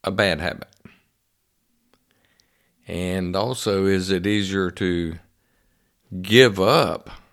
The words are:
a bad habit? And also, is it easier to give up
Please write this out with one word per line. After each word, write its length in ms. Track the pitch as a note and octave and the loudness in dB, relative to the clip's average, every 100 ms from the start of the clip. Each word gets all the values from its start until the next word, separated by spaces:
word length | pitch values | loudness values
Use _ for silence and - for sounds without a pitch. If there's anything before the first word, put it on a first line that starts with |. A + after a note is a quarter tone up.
a 80 | - | -6
bad 300 | F#2+ G2+ D#2+ | 0 0 0
habit? 260 | E2 - - _ - _ _ _ _ _ _ _ _ _ _ _ _ _ _ _ _ _ _ _ - | -4 -8 -12 _ -20 _ _ _ _ _ _ _ _ _ _ _ _ _ _ _ _ _ _ _ -12
And 480 | F2 F2+ F#2 F2 F#2+ | -8 -6 -4 -4 -2
also, 500 | A2+ B2+ - G2 F#2+ | -4 -4 -2 0 2
is 260 | F#2+ F2+ | 0 0
it 160 | F#2+ F#2 | -2 0
easier 420 | G#2 F#2+ G2 F#2 | -2 -2 -2 -4
to 440 | - F#2+ F2 E2 E2 - _ _ _ _ _ _ _ - F#2 | -4 -2 -2 -4 -8 -16 _ _ _ _ _ _ _ -16 -12
give 380 | F#2 A2+ B2+ F#2+ | 2 6 6 6
up 500 | F#2+ D3+ A2+ - - - - | 2 4 2 -2 -10 -20 -20